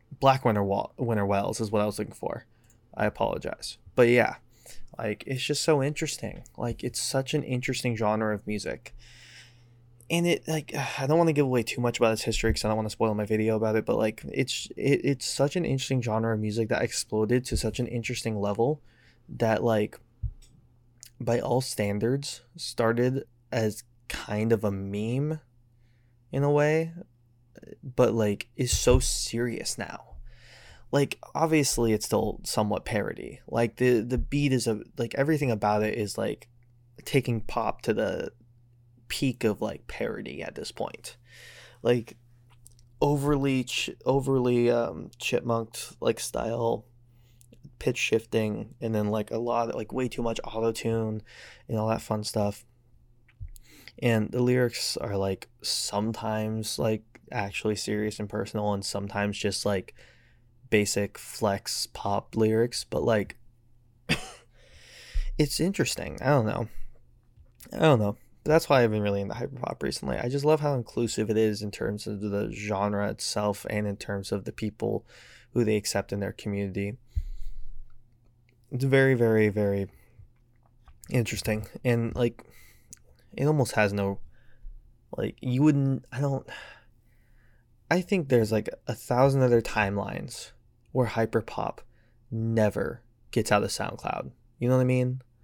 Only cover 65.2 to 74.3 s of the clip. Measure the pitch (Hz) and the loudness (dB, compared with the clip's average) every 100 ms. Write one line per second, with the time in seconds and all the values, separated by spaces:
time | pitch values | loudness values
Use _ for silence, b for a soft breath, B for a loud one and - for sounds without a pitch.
65.2 | - - 147 - 165 196 131 - - - | 0 2 0 2 -2 0 -2 -2 -8 -4
66.2 | 127 143 107 - 113 b b - - - | 4 4 4 -2 -4 b b -8 -20 -20
67.2 | _ - - - - - 160 127 104 104 | _ -20 -20 -20 -10 2 4 6 4 -2
68.2 | - - - 156 - 139 117 107 104 101 | -10 -10 2 2 6 4 4 2 0 -2
69.2 | 98 110 135 127 - - - - - - | -2 -6 -8 -8 -8 -4 -4 -4 -4 -4
70.2 | 123 139 147 156 147 135 113 - 117 - | -2 0 2 2 2 -2 -4 -2 -2 0
71.2 | 107 110 110 101 104 - 113 104 107 104 | 0 2 2 0 -6 -6 -6 -6 -6 -6
72.2 | 104 101 107 104 104 98 101 101 104 104 | -4 -4 -4 -6 -4 0 0 0 -2 -4
73.2 | - - 104 98 - 104 104 101 - 101 | -4 -2 -2 -2 -4 -2 -2 -4 -6 -6
74.2 | 98 | -4